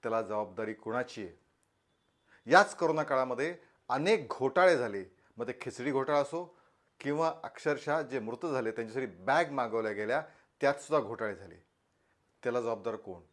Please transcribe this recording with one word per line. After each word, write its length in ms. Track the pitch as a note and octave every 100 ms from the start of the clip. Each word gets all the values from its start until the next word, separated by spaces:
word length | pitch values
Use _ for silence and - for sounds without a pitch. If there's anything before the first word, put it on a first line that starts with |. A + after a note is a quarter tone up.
त्याला 180 | A#2 A2+
जबाबदारी 520 | G2+ G#2+ G#2 F#2+ G#2+
कोणाची 480 | G#2+ A2+ A#2 B2 -
आहे? 1300 | F#2+ - _ _ _ _ _ _ _ _ _ - -
याच 240 | E3 G3+ -
कोरोना 280 | E3+ D#3
काळामध्ये 520 | D3 C3+ B2+ B2 D3+ F3 - _ _
अनेक 380 | B2+ E3+ G#3+ B2+
घोटाळे 480 | - C3 F3 F#3 D#3
झाले, 260 | A#2+ G2+ F#2 _ _ -
मग 100 | A#2
ते 40 | B2
खिचडी 300 | C3 - B2+
घोटाळा 280 | C#3 C3 D3
असो 380 | C#3 E3 F3 - _ _ _ _
किंवा 340 | C#3 D3 D#3+ D3+
अक्षरशः 580 | - - D#3 C#3 - D#3
जे 180 | C#3+ C3
मृत 260 | A2 B2 E3+
झाले 260 | C3 A2+
त्यांच्यासाठी 520 | A2 A2+ A#2+ B2+ F2
बॅग 280 | F#2 D3 E3+
मागवल्या 400 | C#3 A#2 A2+ A2
गेल्या, 300 | G#2 G#2+ C#3 D#3 - _ _
त्यातसुद्धा 460 | C#3 C#3+ - D#3 A2
घोटाळे 280 | A2 A2+ F#2
झाले, 200 | F#2+ E2+ _ _ _ _ _ _ _ _
त्याला 180 | B2 A#2+
जबाबदार 340 | A#2 A2 G#2+ G#2+
कोण? 260 | - F2 E2